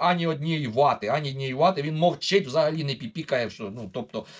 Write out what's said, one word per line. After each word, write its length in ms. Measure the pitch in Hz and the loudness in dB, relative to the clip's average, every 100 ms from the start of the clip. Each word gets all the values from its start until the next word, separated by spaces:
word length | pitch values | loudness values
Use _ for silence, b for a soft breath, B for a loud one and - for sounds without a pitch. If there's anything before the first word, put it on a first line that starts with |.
ані 260 | 175 180 165 | 4 2 0
однієї 400 | 151 156 156 131 | -2 -2 -2 0
вати, 400 | 113 143 120 104 | 4 4 4 0
ані 220 | 147 143 | -2 -2
однієї 240 | 131 135 | -4 -4
вати, 280 | 127 175 143 | 2 2 2
він 160 | 147 156 | -2 2
мовчить, 500 | 175 - - 196 143 | 2 2 0 0 2
взагалі 360 | 143 151 160 | 2 2 0
не 100 | 143 | -4
піпікає, 560 | 127 113 160 156 127 110 | -4 -8 -10 -2 -2 -2
що, 220 | - 104 113 | -6 -10 -10
ну, 140 | 104 | -10
тобто 320 | 123 113 113 B B | -10 -8 -10 B B